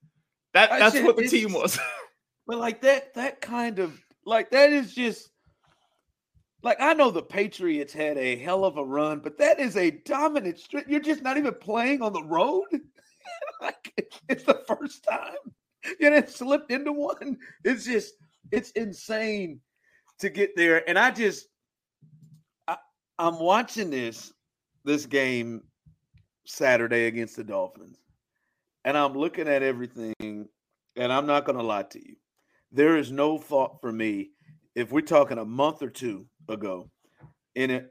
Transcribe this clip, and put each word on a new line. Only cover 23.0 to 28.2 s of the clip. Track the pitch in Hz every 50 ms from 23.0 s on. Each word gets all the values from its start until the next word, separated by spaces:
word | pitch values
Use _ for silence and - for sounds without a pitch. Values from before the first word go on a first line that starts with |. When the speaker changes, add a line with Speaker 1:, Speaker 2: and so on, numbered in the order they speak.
| _ _ _ -
Speaker 2:
I'm | 170 170 165 165
watching | 160 170 190 220 247 - - 226 208 170
this, | 143 127 120 117 110 - - - _ _ _ _ _ _ _ _ _ _ _
this | 139 147 147 147
game | 127 131 139 135 131 127 120 117 117 117 113 - _ _ _ _ - _ _ _ _ _ _ _ _ _ _ _
Saturday | - - - 147 131 127 117 117 117 120 117 117
against | 117 113 117 117 110 -
the | - 107
Dolphins, | 101 101 98 92 92 - 98 90 92 - _ _ _ _ _